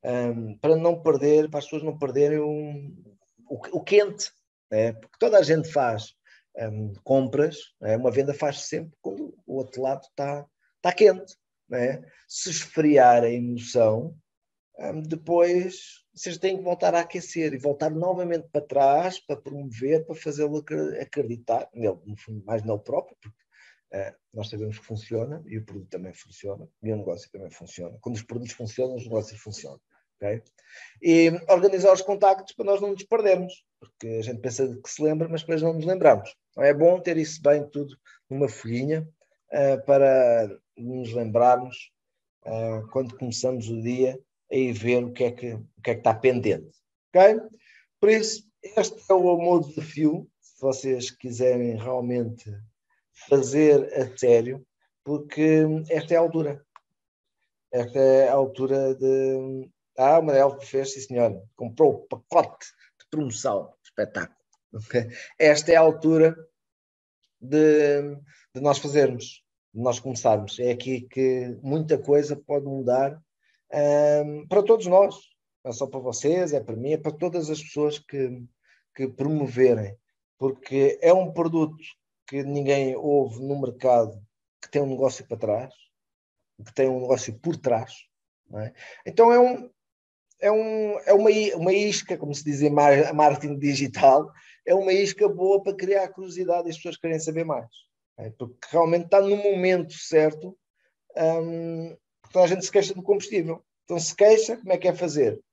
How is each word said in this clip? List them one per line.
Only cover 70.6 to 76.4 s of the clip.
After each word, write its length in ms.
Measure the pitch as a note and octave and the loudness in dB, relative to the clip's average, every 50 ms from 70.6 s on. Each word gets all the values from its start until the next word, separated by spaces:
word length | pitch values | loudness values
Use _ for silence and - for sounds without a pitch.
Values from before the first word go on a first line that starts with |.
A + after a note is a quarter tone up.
| B2 B2 | -4 -4
aqui 320 | A#2+ A#2+ - C3 C3 B2 | -4 -4 -6 -6 -6 -6
que 560 | A#2+ - _ C3 C3 C3 B2+ B2+ B2+ B2 B2 B2 | -8 -10 _ -2 0 0 0 -2 -4 -8 -12 -12
muita 360 | D3 C3+ C#3 D#3+ D#3 D#3 D#3 C3+ | -8 -6 -4 -4 -2 -2 -2 -2
coisa 380 | - C#3+ C#3+ D3 C#3+ C#3+ D3 | 0 2 2 2 2 0 -6
pode 300 | D3 _ - D3 C#3+ C#3 | -10 _ -6 -6 -4 -4
mudar, 540 | C#3 C3+ C3+ C3 A#2+ B2 C3 C3+ C#3 D3+ D#3+ _ _ _ _ _ _ _ _ _ _ | -6 -8 -6 -2 0 0 0 0 -2 -4 -10 _ _ _ _ _ _ _ _ _ _
ahm, 720 | - D3 D3 D3 D3 D3 D3 D3 D3 D3 D3 D3+ D3+ D3 D3 - | -4 0 2 2 4 4 4 4 4 2 0 -2 -8 -12 -8 0
para 140 | F#3 G#3 | 2 2
todos 240 | G3+ G#3 A3+ A3 F3+ | 6 6 4 4 4
nós. 280 | F3+ F3+ F#3+ G3+ G3 - - _ _ _ _ _ _ _ _ _ | 4 6 6 6 4 0 -10 _ _ _ _ _ _ _ _ _
Não 60 | C3 | -12
é 40 | A#2 | -8
só 120 | - C3+ | -8 -8
para 140 | C3+ - C3+ | -8 -8 -8
vocês, 520 | B2 B2+ A#2+ - - C#3+ E3 F3+ | -8 -8 -8 -2 -2 0 0 0